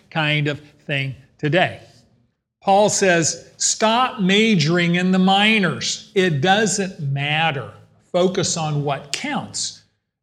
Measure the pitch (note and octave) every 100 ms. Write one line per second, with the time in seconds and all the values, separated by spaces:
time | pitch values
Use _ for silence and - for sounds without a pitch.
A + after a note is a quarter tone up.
0 | _ E3+ D3+ D3+ D3 C#3+ - _ - C#3+
1 | C3+ B2+ - _ D3+ G3 G#3 F#2+ - _
2 | _ _ _ _ _ _ - G3 G#3 -
3 | G3 E3+ E3 - - - - - A3 A3+
4 | B3+ - F#3 G3+ A3 G#3 D3 F3 E3+ F3
5 | F#3 F#3 F#3+ G3 G#3 A3 F3+ B2 - -
6 | - G3+ F#3 D3 F3+ G3 A3 - F#3 F#3
7 | C#3+ C#3 C#3+ D3+ D#3+ C#3+ G#2+ - - _
8 | _ F3+ F#3 F#3+ E3+ - D#3 D3 C#3+ C#3
9 | - - C#4+ C4 G#2 G#2 - - _ _
10 | _ _